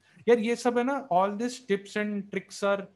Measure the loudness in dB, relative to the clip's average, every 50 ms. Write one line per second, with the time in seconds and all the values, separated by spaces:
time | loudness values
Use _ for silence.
0 | _ _ _ -2 2 4 4 4 4 0 -2 0 0 0 2 2 0 0 -2 -4
1 | -2 0 2 2 2 2 0 -2 -4 -6 -6 -8 -4 -2 -2 -2 -2 -4 -6 -4
2 | -4 -2 -4 -6 -6 -6 -8 -8 -8 -10 -6 -2 0 0 0 0 -4 -8 _